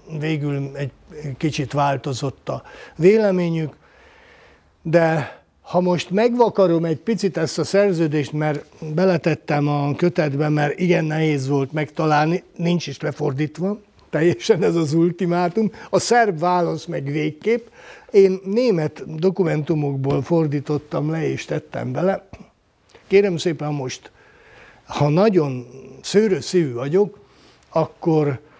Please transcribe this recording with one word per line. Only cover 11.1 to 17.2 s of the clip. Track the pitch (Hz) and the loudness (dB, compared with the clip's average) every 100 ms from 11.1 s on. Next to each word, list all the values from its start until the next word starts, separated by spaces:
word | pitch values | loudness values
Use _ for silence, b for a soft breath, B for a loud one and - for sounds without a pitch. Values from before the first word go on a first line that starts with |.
| 156 156 143 135 | 0 0 0 0
volt | 143 135 | -2 -2
megtalálni, | 151 151 - 156 151 156 175 - - | -4 -6 -2 0 2 2 -2 -6 -6
nincs | 170 175 - | -2 -2 -4
is | 135 | -8
lefordítva, | 151 139 147 131 151 151 185 208 - _ - | -8 -4 -4 -4 -6 -4 -6 -6 -12 _ -8
teljesen | 151 170 - - 190 | 0 0 0 2 2
ez | 185 | 2
az | 170 156 | 0 0
ultimátum. | 160 175 170 175 175 180 190 220 B B | 2 2 0 -2 0 0 0 -2 B B
A | 185 | -2
szerb | - 240 220 160 | 2 2 4 2
válasz | 175 180 165 160 | 0 2 0 -4
meg | - 151 | -6 -8
végképp. | 139 151 | -4 -4